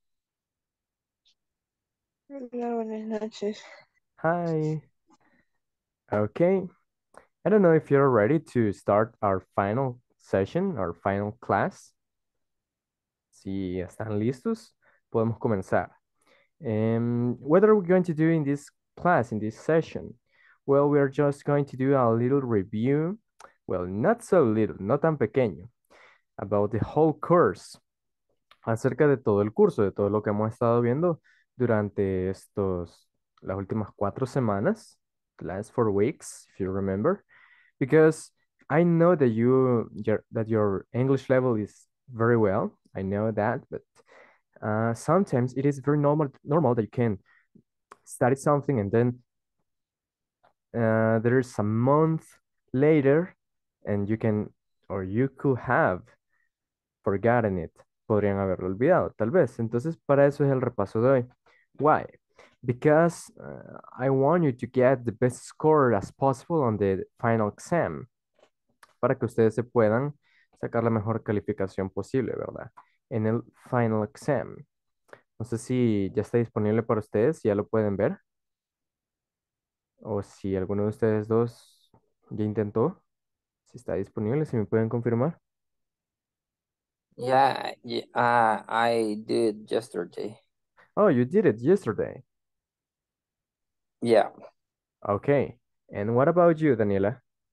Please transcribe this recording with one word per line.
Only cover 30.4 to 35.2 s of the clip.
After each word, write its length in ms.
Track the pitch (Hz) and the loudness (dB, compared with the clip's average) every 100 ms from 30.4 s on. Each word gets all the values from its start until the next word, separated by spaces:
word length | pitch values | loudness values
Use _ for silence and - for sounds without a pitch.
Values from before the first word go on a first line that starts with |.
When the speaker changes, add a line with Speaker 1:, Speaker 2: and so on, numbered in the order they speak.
| 110 | -2
Speaker 2:
estado 280 | - 117 117 | -2 0 2
viendo 400 | 120 135 175 160 _ _ _ | 0 0 -2 -4 _ _ _
durante 760 | - 120 107 104 - 98 92 92 | -4 0 0 -2 -2 -2 -2 -4
estos, 760 | 95 - - 95 90 85 _ _ _ _ _ | -6 -8 -4 -4 -4 -8 _ _ _ _ _
las 160 | - 95 | -8 -8
últimas 320 | 95 110 101 | -6 -6 -8
cuatro 320 | - 101 - 127 | -6 -6 -4 -6
semanas. 720 | 139 113 101 143 220 - _ _ _ | -4 -2 -2 -2 -4 -8 _ _ _